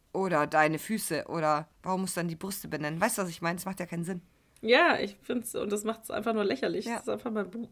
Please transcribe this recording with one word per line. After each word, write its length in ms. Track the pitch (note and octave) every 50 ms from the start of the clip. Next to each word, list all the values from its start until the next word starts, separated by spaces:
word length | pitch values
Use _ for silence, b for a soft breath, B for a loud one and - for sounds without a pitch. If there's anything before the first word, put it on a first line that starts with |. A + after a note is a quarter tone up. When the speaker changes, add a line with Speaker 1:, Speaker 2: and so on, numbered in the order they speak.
| _ _
Speaker 1:
oder 340 | - F#3 G3 F#3 E3+ D3 D3
deine 320 | D3 - D#3 D3+ D#3 D#3+ D3+
Füße 480 | - - A3 G#3+ - - D#3+ C#3+ - -
oder 400 | C#3 E3 D#3 D3+ D3+ D3 D#3 - _ _
warum 200 | - - F#3+ F#3
musst 140 | F#3+ F3+ -
du 40 | F3+
dann 80 | E3+ E3+
die 80 | E3
Brüste 320 | - - G3 G3 - - D3+
benennen? 320 | D3+ D3 D3+ D3 D#3+ E3
Weißt 180 | G3+ A#3+ - G#3
du, 40 |
was 60 | F#3+ F3
ich 120 | E3 -
meine? 160 | E3+ E3 F3 F3
Es 60 | -
macht 160 | F#3+ F#3+ -
ja 60 | F3
keinen 180 | - F3 E3+ E3+
Sinn. 180 | F3 F#3+ F3+ - _ _ _ _ _ _ -
Speaker 2:
Ja, 380 | - A3 A#3+ C#4+ F4 D#4+ B3+ -
ich 180 | - G3+ - -
find's, 320 | - - B3 B3 A3+ - -
und 160 | - - G#3
das 140 | G3+ G#3+ G#3+
macht's 260 | G#3+ A3 - - -
einfach 240 | - G#3 A3 A#3 A3
nur 100 | G#3+ G3+
lächerlich. 400 | G3 C#4 C4 A#3+ F3+ E3+ F#3 A3
Speaker 1:
Ja. 100 | A#3 A#3
Speaker 2:
Das 80 | G#3+ -
ist 40 | A3+
einfach 220 | G#3 G#3+ - A#3+
mein 180 | A3 G#3+ G3 F3+
Bu-, 200 | F#3 A#3 A3+ -